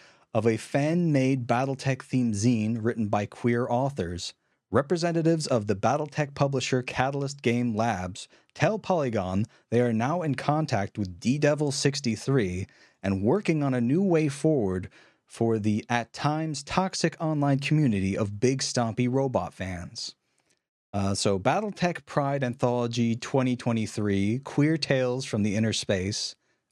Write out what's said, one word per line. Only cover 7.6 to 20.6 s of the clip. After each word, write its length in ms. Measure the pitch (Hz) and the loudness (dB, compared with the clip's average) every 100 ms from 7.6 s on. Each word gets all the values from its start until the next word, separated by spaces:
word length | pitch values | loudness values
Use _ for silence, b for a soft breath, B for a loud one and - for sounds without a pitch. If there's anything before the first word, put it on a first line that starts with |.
| 120 107 | 0 0
Labs 520 | 117 95 92 95 - b b | 0 0 -6 -10 -16 b b
tell 260 | - 160 214 | 0 0 0
Polygon 680 | - 180 135 107 90 95 110 b b | -2 0 0 -2 0 -2 -2 b b
they 100 | 117 | 2
are 140 | 123 | 2
now 280 | 110 123 175 | 2 0 0
in 140 | 160 127 | -2 -2
contact 640 | - 151 160 110 101 - | 0 0 0 -2 -2 -4
with 220 | 95 87 | -6 -2
D 180 | 113 147 | -2 2
Devil 340 | 147 147 151 | 2 2 0
sixty-three 960 | 135 143 143 127 107 - 135 95 90 95 b b b | 0 0 0 -4 -2 0 0 0 -4 -8 b b b
and 200 | 98 98 | -2 0
working 400 | 101 190 214 156 | 2 2 2 0
on 140 | 143 127 | 0 0
a 40 | |
new 220 | 117 160 | 2 2
way 260 | 196 165 156 | 4 2 2
forward 640 | 139 160 151 98 92 92 b b b _ | 0 0 2 0 -2 -6 b b b _
for 320 | - 117 113 | -2 0 2
the, 260 | 104 104 - | 0 0 0
at 240 | 120 113 | -2 -2
times, 520 | - 147 156 160 139 | -2 -2 -2 -4 -6
toxic 520 | - - 190 - 170 - | -2 -2 0 -2 -2 0
online 380 | 160 151 143 139 | -2 0 2 2
community 580 | 143 156 143 101 95 98 | 2 2 4 2 0 0
of 220 | 101 101 | -2 0
Big 220 | 123 135 | 0 0
Stompy 460 | - - 113 113 123 | -2 -2 -2 0 0
robot 440 | 127 139 104 87 | 0 0 -2 -4
fans." 640 | - 92 90 90 113 - - _ _ _ _ | -8 -8 -8 -10 -12 -14 -16 _ _ _ _